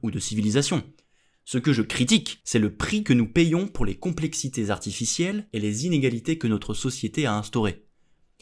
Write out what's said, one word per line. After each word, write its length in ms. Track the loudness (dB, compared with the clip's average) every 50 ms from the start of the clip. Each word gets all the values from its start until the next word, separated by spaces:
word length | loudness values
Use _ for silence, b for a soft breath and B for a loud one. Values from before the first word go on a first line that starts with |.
| -6
ou 100 | -6 -4
de 80 | -4
civilisation. 640 | -6 -4 -2 0 0 2 2 2 2 2 0 -2 -2 -4 -10 _ _ _ _ _ _ _ _ _ _
Ce 100 | -4 -4
que 160 | 0 2 4 4
je 80 | 4
critique, 600 | 2 0 0 0 4 4 4 4 4 0 -8 -12 _
c'est 140 | -2 0 2
le 160 | 2 2 0
prix 300 | -2 -2 -2 0 0 2
que 100 | 4 4
nous 120 | 4 4
payons 420 | 4 4 4 4 4 4 2 0 -2
pour 180 | -2 0 0
les 80 | 0 0
complexités 720 | -2 -4 -4 -2 -2 -4 -4 -4 -4 -6 -4 -4 -2 -2 -2
artificielles 800 | -2 -2 -4 -6 -6 -4 -4 -2 -2 0 0 -2 -2 -4 -6 -6 -6
et 60 | -4
les 260 | -2 -2 -2 -2 0
inégalités 500 | 0 2 2 2 2 0 0 -2 -2 -2
que 100 | 0 0
notre 280 | 0 0 0 -2 -4 -6
société 500 | -4 -2 -4 -4 -4 -6 -4 -2 -2 0
a 100 | 0 0
instaurées. 520 | -2 -4 -2 -2 0 0 0 -2 -4 -10 _ _ _ _ _ _ _ _ _ _ _